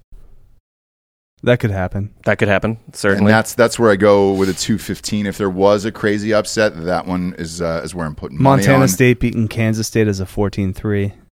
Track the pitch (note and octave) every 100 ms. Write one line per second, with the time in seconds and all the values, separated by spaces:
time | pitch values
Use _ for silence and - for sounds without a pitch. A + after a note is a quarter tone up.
0 | _ - - - - _ _ _ _ _
1 | _ _ _ _ - B2 A2 G2 F2+ G2
2 | G#2 - - G2+ G#2 F#2+ A2 A2+ - -
3 | G2+ G2 G#2 A2 A2 - A2+ - A#2 G2
4 | G#2 G2+ G2 F#2+ G2 F2+ - G#2 - F#2
5 | - G#2 G2+ - G2 F2+ G2 G#2 G#2+ -
6 | G#2+ G#2 G#2+ G#2 G#2 A2+ G#2+ D#2+ E2+ E2+
7 | F2+ F#2 F2+ F2+ E2 E2+ E2+ E2 D#2+ F2
8 | D#2+ D2+ C2+ C2+ C3+ C#3 G2+ C3+ C3 F#2+
9 | B2+ A#2+ A#2+ - A2 A#2+ A2+ A2 A2 A2+
10 | G#2+ G2 F#2 - G2+ - F#2+ - G#2+ G2+
11 | G2 - _